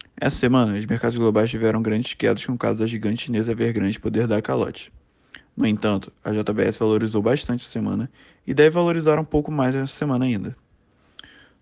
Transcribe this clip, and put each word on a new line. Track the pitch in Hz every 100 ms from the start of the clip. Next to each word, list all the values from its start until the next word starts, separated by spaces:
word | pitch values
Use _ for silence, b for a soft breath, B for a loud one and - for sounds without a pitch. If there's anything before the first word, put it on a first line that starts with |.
| - -
Essa | - 147
semana, | 127 131 117 101
os | 107
mercados | 113 117 117
globais | 113 107 113
tiveram | 117 113 110
grandes | 113 107 -
quedas | - 113 107 -
com |
o | 123
caso | 110 110
da | 113
gigante | 113 107 117 -
chinesa | 113 113
Evergrande | 113 117 113 98 110
poder | 107 - 120
dar | 107
calote. | 113 131 120 - - - _ B B B B -
No | 113
entanto, | 107 110 98 - -
a | -
J | 107 107
B | 107
S | 104 110
valorizou | 110 107 110 107
bastante | 107 139 - 123
essa | -
semana | - 104 98 123 b b b b
e |
deve | 143 151
valorizar | 170 170 165 156 151
um |
pouco | 156 151 147
mais | 151 127
essa | 135 135
semana | - 151 127 131
ainda. | 110 98 131 _ _ _ _ B B B B B B